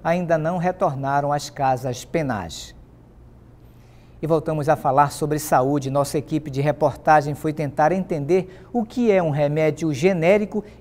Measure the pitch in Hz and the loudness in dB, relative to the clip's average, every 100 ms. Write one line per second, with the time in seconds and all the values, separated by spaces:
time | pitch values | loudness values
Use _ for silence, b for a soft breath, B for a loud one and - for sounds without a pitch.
0 | 160 180 170 160 160 180 180 180 180 135 | -4 -2 0 0 0 -2 -2 0 -2 -2
1 | 135 143 143 147 - - 135 127 131 120 | -2 0 0 -2 -4 -2 0 0 -4 -8
2 | - 165 139 107 85 - - - - - | -6 -4 -2 -4 -6 -12 -16 -20 -20 -20
3 | - - - - - - b b b b | -20 -20 -20 -20 -20 -20 b b b b
4 | b b 156 160 156 156 143 147 147 135 | b b -2 0 0 -2 0 0 2 2
5 | 143 - 147 147 - 147 135 147 131 139 | 2 0 -4 -2 2 2 4 0 0 -2
6 | 139 160 - 156 147 131 147 143 147 - | 0 -2 -4 -6 -4 -2 -2 0 0 0
7 | - 151 147 139 156 147 143 - 156 190 | 4 4 4 -4 -6 -4 -4 2 2 2
8 | 180 160 143 185 180 - - 240 220 254 | -2 -4 0 0 0 -14 -6 -4 -4 -2
9 | 233 190 165 143 147 156 156 - 165 131 | 2 4 2 0 0 2 0 0 -4 0
10 | 180 180 165 208 208 214 B B | 0 2 4 4 2 -6 B B